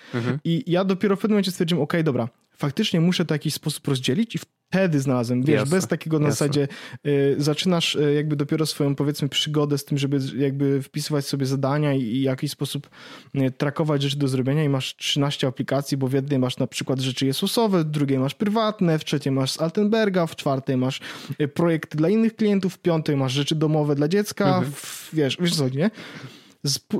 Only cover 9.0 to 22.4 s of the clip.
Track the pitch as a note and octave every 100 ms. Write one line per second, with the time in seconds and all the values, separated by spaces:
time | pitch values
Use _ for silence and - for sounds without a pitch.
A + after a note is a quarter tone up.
9 | C#3+ D3 C#3 - - D3+ D3 C#3+ - C#3+
10 | C#3 C#3 C3+ A2+ C#3 C#3 C#3 C#3 C3 D3+
11 | D3 D3 C#3 C#3+ C3+ C3+ C3+ D3 D3+ C3+
12 | A#2 B2+ C3+ C3 D3 - C#3+ C#3+ - -
13 | - - - C#3 C3 - D3 C#3 D#3 C#3+
14 | C#3 C#3+ C#3 C3 B2+ D3 D3 C3+ - -
15 | - D3 C#3+ - C3+ - C3 C3+ C#3 C#3
16 | C3 C3+ C#3 C3+ B2 - C3 - - C3
17 | C3 B2+ C3+ C3 G3 - A3+ F#3 D#3 D3
18 | C#3 C3 C3+ - G#3 A3 G#3+ G#3 F3+ D#3
19 | - D3+ C#3 C3+ C3 - D#3+ G#3+ G#3 A3+
20 | G#3 F#3 E3 - D3+ C3+ C3 B2+ B2+ -
21 | - - - C#3 D3 - E3+ D#3+ - D#3
22 | D#3+ G#3+ A3+ A3